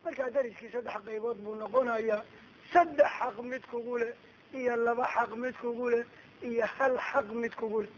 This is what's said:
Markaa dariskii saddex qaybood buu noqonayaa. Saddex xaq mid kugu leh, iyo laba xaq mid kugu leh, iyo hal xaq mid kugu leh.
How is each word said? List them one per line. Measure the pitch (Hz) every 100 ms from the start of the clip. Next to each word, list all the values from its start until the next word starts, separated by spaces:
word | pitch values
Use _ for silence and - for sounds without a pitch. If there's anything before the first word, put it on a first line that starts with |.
Markaa | 339 262 254
dariskii | 277 247 196 220
saddex | 233 233 214 202
qaybood | 220 226 214
buu | 208
noqonayaa. | 214 214 254 247 226 220 208 - - - - -
Saddex | 349 339 294 285 -
xaq | 247 208
mid | 247 254 -
kugu | 240 233 240
leh, | 233 - - - -
iyo | 269 247 233
laba | 233 233 254
xaq | - 233 220
mid | 254 -
kugu | 240 233 247
leh, | 233 240 - - -
iyo | 247 233 208
hal | - 269 254
xaq | - 277 214
mid | 226 233
kugu | - 220 214
leh. | 208